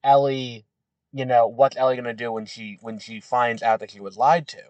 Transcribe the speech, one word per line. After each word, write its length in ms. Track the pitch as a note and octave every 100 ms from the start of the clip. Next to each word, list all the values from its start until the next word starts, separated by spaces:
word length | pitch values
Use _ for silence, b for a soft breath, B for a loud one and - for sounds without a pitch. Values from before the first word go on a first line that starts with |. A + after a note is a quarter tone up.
Ellie, 600 | C#3 C#3 C#3 C3+ B2+ A#2 G#2+ _ _ _ _
you 120 | C3+ B2+
know, 220 | B2 A2+
what's 300 | A#2 C3+ C3
Ellie 180 | C3 B2+
gonna 180 | A#2+
do 180 | A2+ A#2+
when 140 | A2+ A2
she, 320 | - A2 F#2+
when 180 | A2+ A2
she 220 | - A2
finds 420 | - B2 A#2+ A2+
out 160 | A2+ A2
that 120 | G#2+
she 80 | G2+
was 180 | G2 G2
lied 300 | C3 E3+ D3
to? 120 | -